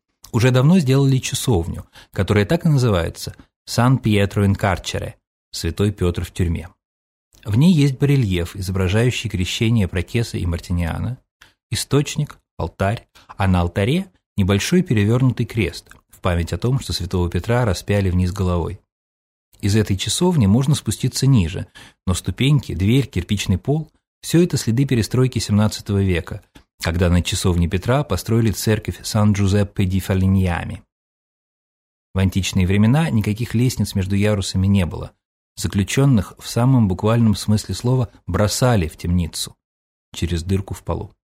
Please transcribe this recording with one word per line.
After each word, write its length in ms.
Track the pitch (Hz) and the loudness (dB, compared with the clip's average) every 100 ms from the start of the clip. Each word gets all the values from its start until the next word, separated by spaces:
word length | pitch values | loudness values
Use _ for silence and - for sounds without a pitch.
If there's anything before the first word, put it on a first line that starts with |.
| _ _ - | _ _ -6
уже 200 | 117 127 | 0 2
давно 280 | 127 143 185 | 4 4 4
сделали 380 | 127 135 135 131 | 4 2 2 0
часовню, 680 | - - - 95 82 85 - - - | -2 -4 0 0 -2 -8 -14 -20 -12
которая 320 | - 95 104 101 | -6 0 2 2
так 200 | 170 165 | 0 2
и 40 | |
называется 640 | 143 123 92 85 - - - - _ - | 2 2 0 -2 -6 -14 -16 -20 _ -6
Сан 340 | - 123 131 | 0 2 2
Пьетро 440 | 110 101 101 107 101 | 2 2 2 2 0
ин 100 | 98 | 2
Карчере, 600 | 104 87 - - - - _ _ _ | 0 -2 -4 -8 -10 -14 _ _ _
Святой 400 | - 85 82 101 | -8 -6 -2 -2
Петр 340 | 98 90 87 87 | 0 -2 -2 -6
в 60 | |
тюрьме. 380 | - 87 80 80 - _ _ _ _ _ _ - | -2 -2 -2 -8 -18 _ _ _ _ _ _ -4
В 100 | 107 | 2
ней 180 | 165 | 4
есть 240 | 160 143 127 | 4 2 2
барельеф, 580 | 143 139 107 87 82 101 | 2 2 2 0 -2 -6
изображающий 760 | 92 95 92 107 123 - 104 | -6 -2 0 2 0 -2 -4
крещение 580 | 90 85 - 117 117 92 | -4 -4 0 0 2 0
Прокеса 500 | 92 - 117 117 101 | -2 -4 -4 -4 -4
и 80 | 90 | -4
Мартиниана, 760 | 85 - 87 85 - 104 127 _ _ _ _ _ | -4 -4 -2 -2 -4 -6 -8 _ _ _ _ _
источник, 680 | - - 139 147 - 147 - _ - | -8 -2 -2 -2 -4 -6 -10 _ -8
алтарь, 500 | 92 - 98 113 - _ - | -8 -2 -2 -2 -8 _ -20
а 200 | - 98 | -2 2
на 140 | 90 | 2
алтаре 500 | 85 - 101 170 190 _ _ - | 0 0 0 0 -4 _ _ -2
небольшой 460 | 95 101 - 180 | 0 0 2 0
перевернутый 640 | 185 107 101 123 131 - 117 | 2 2 2 2 2 0 -4
крест 500 | 113 92 - - - _ | -2 -4 -4 -16 -20 _
в 100 | - | -6
память 320 | 95 87 82 | -2 0 0
о 40 | 87 | -2
том, 220 | 120 135 | -2 -2
что 120 | - | -4
святого 380 | 90 87 92 87 | -6 -4 -2 -2
Петра 340 | 90 101 120 | -2 -2 0
распяли 460 | 117 87 - 101 98 | 0 -2 -2 0 0
вниз 220 | 87 90 | 0 0
головой. 500 | 90 92 87 82 92 _ _ _ _ _ _ _ _ | -2 -2 -2 -4 -8 _ _ _ _ _ _ _ _
Из 160 | 101 110 | 0 0
этой 200 | 101 95 | 0 -2
часовни 520 | - - 180 165 98 | -4 0 0 2 4
можно 260 | 113 139 | 4 2
спуститься 540 | 147 - - 131 - 131 | 0 -2 -4 -4 0 2
ниже, 400 | 127 80 95 98 - - _ - | 4 2 -4 -10 -14 -20 _ -4
но 60 | |
ступеньки, 600 | 90 - - 131 147 - | -4 -4 -2 2 2 0
дверь, 320 | 85 98 131 127 | -2 2 2 0
кирпичный 520 | - - 104 - 92 | -4 -4 -4 0 -2
пол — 340 | - 151 151 _ _ _ | 0 -4 -4 _ _ _
все 200 | - 160 | 0 2
это 140 | 175 135 | 2 0
следы 280 | - 117 139 | -2 0 2
перестройки 540 | 120 101 139 131 113 | 0 0 0 0 0
семнадцатого 640 | - 104 107 - - 101 | 0 2 2 -2 -2 0
века, 420 | 98 85 - 87 - _ _ _ | 2 0 -2 -12 -14 _ _ _
когда 280 | 87 85 90 | -2 2 4
на 120 | 87 | 4
часовне 460 | - - 98 85 82 | 2 0 0 2 0
Петра 360 | 92 - 135 | 0 0 -2
построили 480 | - 92 - 113 113 | -2 -4 -2 0 0
церковь 480 | - - 107 - - | 0 -2 -2 -2 -10
Сан-Джузеппе 800 | - 110 104 98 98 104 98 - 92 | -4 2 2 4 2 2 0 -2 -2
ди 140 | 95 | -2
Фалиньями. 840 | - 95 95 95 92 87 90 92 - _ _ _ _ _ _ _ _ _ _ _ _ | -2 0 2 2 2 -2 -6 -12 -18 _ _ _ _ _ _ _ _ _ _ _ _
В 40 | 95 | -2
античные 480 | 95 101 92 101 90 | 0 0 -2 0 2
времена 440 | 101 110 147 165 | 2 2 2 2
никаких 440 | 113 107 107 117 | 0 -2 -4 -4
лестниц 400 | 113 127 - 104 | 0 0 0 -4
между 220 | 101 92 101 | -2 -2 0
ярусами 520 | 104 101 - 95 95 | 0 0 -2 0 2
не 180 | 101 82 | 2 0
было. 260 | 82 85 - _ _ _ - | -4 -12 -18 _ _ _ -10
Заключенных 760 | - 95 95 - 139 117 - - | -4 -2 -2 2 4 2 0 -8
в 80 | - | -8
самом 400 | 117 123 131 104 | 0 2 4 2
буквальном 480 | 90 107 117 113 95 | 2 0 2 2 2
смысле 400 | - 107 - 92 | 0 -2 -2 -4
слова 340 | 123 127 113 - - | -2 0 -2 -8 -6
бросали 640 | 95 104 - 127 113 80 | 0 0 2 2 2 0
в 100 | - | -4
темницу 580 | 85 90 78 - - - _ _ _ _ _ - | -2 -2 -2 -6 -12 -12 _ _ _ _ _ -8
через 280 | 85 87 | -4 -4
дырку 300 | 85 95 - | -2 -4 -4
в 100 | 90 | -10
полу. 300 | - 82 - _ | -8 -8 -8 _